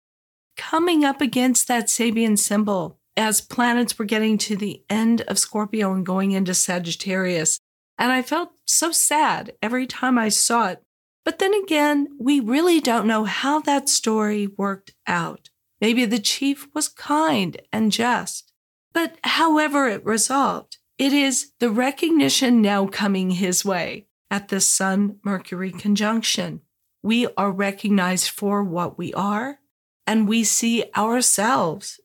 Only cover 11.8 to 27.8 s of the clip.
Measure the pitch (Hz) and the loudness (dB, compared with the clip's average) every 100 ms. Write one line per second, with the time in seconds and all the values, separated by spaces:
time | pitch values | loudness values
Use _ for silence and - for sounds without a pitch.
11.8 | 294 294 285 - 240 294 214 269 349 330 | 4 2 0 -2 2 2 2 2 4 4
12.8 | 262 233 214 220 214 180 262 302 294 277 | 4 2 2 0 0 -2 0 0 2 0
13.8 | 277 - 226 220 214 208 202 196 196 196 | 0 -2 0 0 0 -2 -4 -4 -4 -6
14.8 | - _ - 175 165 151 _ _ _ _ | -12 _ -4 -2 -4 -8 _ _ _ _
15.8 | 214 240 240 233 208 - 269 277 - 302 | 0 2 2 0 -2 -2 -2 -2 -6 -6
16.8 | 302 - - 294 320 254 180 - - 214 | -6 -8 -2 0 2 0 -2 -6 -8 -2
17.8 | 220 196 240 220 180 - - _ _ _ | 0 0 0 -2 -4 -12 -16 _ _ _
18.8 | _ 330 320 - - - 302 302 302 285 | _ -4 -4 -4 -4 0 2 4 2 0
19.8 | 269 - - 220 - 269 240 175 - - | 0 -2 -2 -2 0 0 0 -2 -10 -20
20.8 | _ - 269 285 269 254 - _ 240 214 | _ -2 2 2 2 0 -6 _ 0 2
21.8 | 262 277 330 320 277 254 262 240 208 202 | 0 0 2 4 4 2 4 4 4 2
22.8 | 196 - 208 190 185 180 190 180 202 180 | 0 -2 0 0 0 0 0 0 -2 -2
23.8 | 165 - - _ _ 202 202 196 190 - | -4 -8 -16 _ _ -6 -4 -2 0 0
24.8 | 190 190 202 - 202 190 - 180 190 170 | 0 0 0 -2 -6 -6 -6 -8 -8 -6
25.8 | 208 202 208 226 214 - 175 156 - _ | 0 2 2 0 -2 -2 -4 -8 -16 _
26.8 | _ _ 202 226 240 - 202 190 196 196 | _ _ 0 0 0 0 -2 0 -2 -2